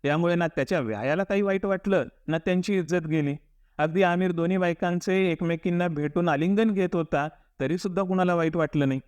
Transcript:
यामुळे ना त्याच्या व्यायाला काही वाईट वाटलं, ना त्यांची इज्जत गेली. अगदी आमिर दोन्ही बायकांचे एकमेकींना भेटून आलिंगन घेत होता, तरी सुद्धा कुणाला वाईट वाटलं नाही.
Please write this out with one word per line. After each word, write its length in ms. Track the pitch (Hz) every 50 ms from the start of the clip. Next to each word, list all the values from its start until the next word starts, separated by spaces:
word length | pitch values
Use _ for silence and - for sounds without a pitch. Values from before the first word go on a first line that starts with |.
| -
यामुळे 300 | 143 147 160 170 175 175
ना 120 | 175 170
त्याच्या 340 | 165 - - 135 - 190 165
व्यायाला 440 | 131 110 107 101 113 131 151 175 196
काही 180 | - 202 196
वाईट 220 | 202 196 190 190 -
वाटलं, 400 | 196 190 185 - 196 196 170 123 - _ _ _ -
ना 100 | 156 165
त्यांची 400 | - 190 180 185 175 - 202 185
इज्जत 280 | 170 151 175 180 165
गेली. 300 | 156 156 160 147 143 143 147 _ _ _ _ _ _ _ -
अगदी 240 | 151 160 160 190
आमिर 300 | 190 175 175 175 185 185
दोन्ही 260 | 175 165 165 170 190 190
बायकांचे 720 | 180 175 170 - 180 175 175 175 - - 185 190 190 180
एकमेकींना 560 | 165 - 175 170 170 165 - 185 175 175 175 175
भेटून 400 | 160 147 147 151 151 175 175 170
आलिंगन 420 | 151 139 156 180 202 202 226 226
घेत 240 | 202 190 185 180 196
होता, 340 | 170 160 - - 143 147 156 - - _ _ _ _
तरी 180 | 135 131 165 185
सुद्धा 240 | - 202 175 190
कुणाला 320 | 196 185 190 185 180 180 175
वाईट 220 | 170 165 165 160
वाटलं 320 | 170 156 147 - 151 143 139
नाही. 120 | 135 135 -